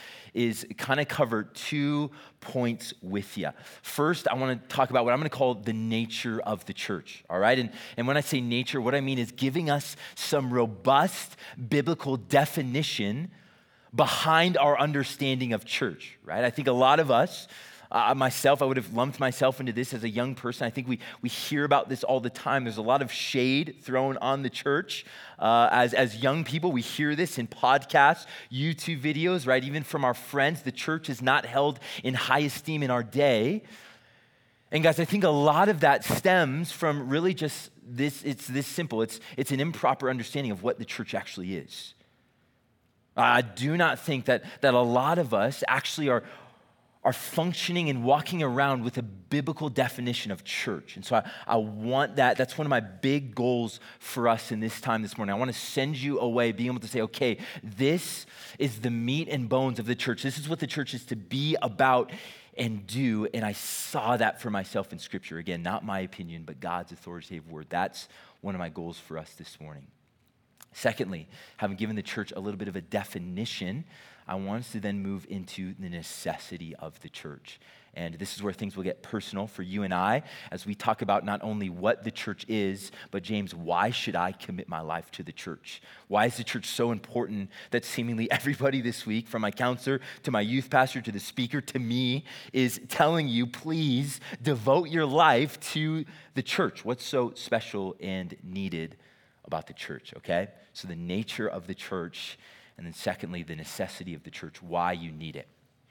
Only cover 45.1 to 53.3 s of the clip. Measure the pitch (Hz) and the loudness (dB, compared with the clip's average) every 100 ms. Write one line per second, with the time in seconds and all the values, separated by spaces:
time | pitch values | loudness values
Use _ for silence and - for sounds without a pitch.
45.1 | 175 139 110 110 139 - 131 - - 147 | 2 2 2 2 0 0 0 0 -2 2
46.1 | 120 - - - _ _ _ _ _ - | 2 0 -18 -20 _ _ _ _ _ -2
47.1 | 123 - - 170 170 - 175 165 131 120 | -2 -4 -2 0 -2 -2 0 0 0 4
48.1 | 143 151 175 143 123 139 131 120 127 117 | 4 4 -2 0 2 2 2 -2 -4 -8
49.1 | 95 - 147 139 151 156 117 123 - 123 | -12 -2 -2 0 -4 -2 0 0 0 -4
50.1 | 120 104 95 - - - 90 - - - | -4 -4 -8 -6 -4 -4 -4 -8 -14 2
51.1 | 117 - - - 113 107 104 110 131 143 | 2 2 -10 0 0 0 -4 0 2 2
52.1 | 117 127 104 127 - 151 127 104 92 135 | 4 4 4 0 0 2 2 0 -2 0
53.1 | 143 135 | 0 -2